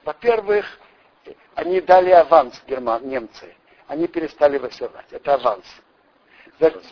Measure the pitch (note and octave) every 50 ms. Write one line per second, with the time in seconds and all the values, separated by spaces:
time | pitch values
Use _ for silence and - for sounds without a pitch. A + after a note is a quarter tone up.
0 | _ D#3 D3+ - - A#3+ A#3 A3 G3+ G3 G#3 G#3 F#3+ - - - _ _ _ _
1 | _ _ _ _ _ - - - _ _ _ - - E3+ F#3 F#3+ D#3+ D3 F3+ F#3
2 | F#3 F3+ F#3 F3 D#3+ C#3+ E3 D#3+ C3+ B2 - - - - C3+ C3 B2+ A#2 A2+ A#2
3 | C3 C3+ C3+ B2+ A2+ A2 - - - - - _ _ _ _ _ _ - C#3 D3+
4 | E3+ E3+ E3 E3+ D#3+ D3 - - D3+ D3 C#3 C#3 B2+ A#2+ - - B2+ A2+ - -
5 | - _ - - - C#3+ C#3+ C3 A#2+ A#2+ G#2 F#2+ - - - - _ _ _ _
6 | _ _ _ _ _ _ _ _ _ - _ _ D#3+ D#3+ - F#3 - -